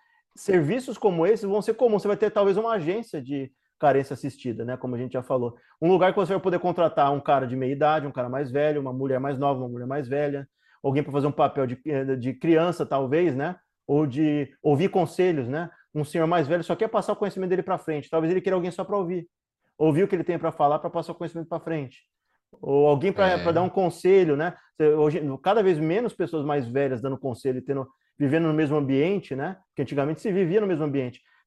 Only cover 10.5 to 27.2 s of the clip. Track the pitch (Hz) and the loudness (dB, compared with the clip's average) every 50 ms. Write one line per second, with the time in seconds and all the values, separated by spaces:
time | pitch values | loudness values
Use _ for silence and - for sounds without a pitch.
10.5 | _ _ _ _ _ _ - 139 131 147 147 - 135 143 139 147 143 - 151 139 | _ _ _ _ _ _ -4 -2 0 0 -2 0 -2 0 0 0 2 2 0 0
11.5 | - 143 131 120 127 - _ 156 147 135 135 135 135 127 117 131 131 - - 165 | 2 0 -2 -2 -4 -8 _ -4 -4 -4 -2 -2 -4 -2 -2 -6 -6 -2 2 4
12.5 | 165 160 165 180 170 170 147 - 147 135 135 123 143 165 180 165 123 135 143 175 | 4 4 4 2 0 -2 -4 -2 -2 -2 0 0 0 2 2 0 0 -2 -4 -6
13.5 | 185 - _ _ _ _ _ - 139 147 156 143 117 147 156 151 147 147 139 - | -8 -10 _ _ _ _ _ 0 2 2 2 0 0 0 0 0 0 0 -4 -6
14.5 | _ _ - 151 143 135 185 190 - 190 190 185 - - 180 185 170 139 120 117 | _ _ 2 2 2 4 2 2 2 2 0 0 0 0 2 2 2 0 -2 -4
15.5 | 135 160 175 165 _ _ _ _ _ 151 147 - - 170 160 160 175 175 143 127 | -4 -6 -8 -8 _ _ _ _ _ -6 -6 -4 -2 0 0 2 2 2 2 2
16.5 | 170 175 160 - 170 - 220 220 226 208 - - 208 - 214 190 - 196 185 180 | 0 -2 -2 -2 -2 -2 -2 0 0 -2 -2 -2 -4 -2 -2 -6 -4 -6 -4 -2
17.5 | 185 180 170 - 185 160 - 160 156 147 127 - - 160 160 160 185 185 185 190 | -2 -2 -2 -2 -4 -4 -4 -6 -6 -6 -6 -2 -2 -2 0 0 0 0 0 0
18.5 | 190 180 175 180 170 - 185 190 208 202 180 170 185 175 - _ _ _ _ _ | -2 0 -2 -4 -6 -6 -8 -4 -4 -4 -2 -2 -4 -6 -8 _ _ _ _ _
19.5 | _ _ _ _ _ _ 151 160 139 160 202 196 196 170 160 - 170 160 160 165 | _ _ _ _ _ _ 2 2 4 4 2 2 0 -2 -2 -2 -4 -2 -2 -4
20.5 | 156 - 147 143 147 156 - 170 165 170 160 - 160 - 170 156 - 165 160 165 | 0 2 2 2 2 2 -2 -4 -6 -6 -6 -6 -10 -10 -10 -10 -8 -10 -10 -8
21.5 | 175 156 - 170 165 151 135 123 - - _ _ _ _ _ _ _ _ _ _ | -8 -8 -6 -6 -6 -6 -6 -8 -12 -20 _ _ _ _ _ _ _ _ _ _
22.5 | _ - - 135 139 143 147 147 147 135 147 196 190 202 196 185 180 175 175 170 | _ -14 -4 2 4 6 6 6 6 4 2 -2 2 2 2 4 2 2 0 2
23.5 | 165 165 180 175 - 196 190 170 - - - 180 196 196 180 160 143 143 160 175 | 2 2 2 2 0 0 0 0 -2 0 4 6 6 6 6 4 2 0 0 -4
24.5 | 170 - _ _ _ _ 156 151 151 156 151 151 147 170 151 143 135 131 - 185 | -6 -8 _ _ _ _ 4 4 4 6 4 2 2 0 -4 -4 -6 -2 0 2
25.5 | 220 226 196 190 175 151 160 160 170 220 247 214 - _ 180 143 165 156 139 143 | 2 4 4 2 2 2 2 0 0 0 -2 -4 -4 _ -6 -4 -4 -4 -2 -2
26.5 | 143 143 123 117 120 139 139 135 131 113 131 135 135 123 | -2 -2 -2 -2 -2 0 0 0 -2 -4 -4 -6 -6 -4